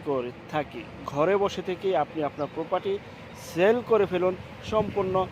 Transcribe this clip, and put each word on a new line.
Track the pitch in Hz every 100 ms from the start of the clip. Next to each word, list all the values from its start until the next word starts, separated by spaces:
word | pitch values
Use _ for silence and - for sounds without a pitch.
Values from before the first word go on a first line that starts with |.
| 151
করে | 135 123 120 -
থাকি। | 151 135 123 107 - -
ঘরে | 143 165 196
বসে | 196 -
থেকেই | 180 170 190 170
আপনি | 147 156
আপনার | 143 156 139 156
প্রপার্টি | 160 185 196 202 - - - -
সেল | - 165 196 240 -
করে | 220 190
ফেলুন | 180 185 185 - -
সম্পূর্ণ | - 220 208 202 190 185 185